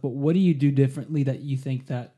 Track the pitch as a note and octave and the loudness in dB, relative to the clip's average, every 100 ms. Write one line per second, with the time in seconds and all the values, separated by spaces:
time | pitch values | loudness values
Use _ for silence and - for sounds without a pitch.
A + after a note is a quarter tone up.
0 | C#3+ C3 C#3+ F3 F#3 D3 C#3+ C3+ C3+ C#3 | -6 -2 0 4 4 4 2 4 2 0
1 | B2 D3+ C3+ C3 C#3+ C3 C3+ C3 - B2 | -4 -2 -2 -4 -4 -6 -4 -8 -6 -8
2 | B2 | -8